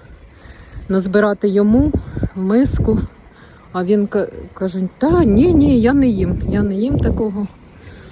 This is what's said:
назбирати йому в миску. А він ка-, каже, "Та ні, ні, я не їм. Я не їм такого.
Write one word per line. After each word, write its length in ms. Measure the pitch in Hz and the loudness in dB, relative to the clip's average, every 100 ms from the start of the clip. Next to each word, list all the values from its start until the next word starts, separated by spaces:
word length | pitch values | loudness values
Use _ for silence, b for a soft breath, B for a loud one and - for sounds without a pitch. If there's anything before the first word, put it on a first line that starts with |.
| - - - B B B B B B | -18 -20 -20 B B B B B B
назбирати 580 | 190 190 202 208 202 208 | -2 0 2 2 0 0
йому 440 | 196 208 240 294 - B B B 190 | 2 2 2 2 -2 B B B -4
в 60 | |
миску. 580 | 190 226 277 - - 220 - - - B B B B | 0 2 2 0 0 0 -4 -10 -20 B B B B
А 120 | 180 | -4
він 240 | 180 208 202 | 0 0 0
ка-, 220 | 208 - - - | -2 -4 -8 -16
каже, 340 | - 190 185 185 - | -8 -6 -4 -6 -2
"Та 260 | 302 349 | 0 2
ні, 300 | 262 202 349 | 4 4 4
ні, 280 | 320 285 247 | 4 4 4
я 120 | 233 | 2
не 140 | 285 254 | 2 2
їм. 340 | 196 175 180 - | 0 -2 -4 -2
Я 140 | 202 | -2
не 120 | 202 196 | 0 -2
їм 240 | 247 285 | -2 -2
такого. 480 | 226 - 214 196 202 - - B B B B | -2 -2 -4 -4 -8 -12 -20 B B B B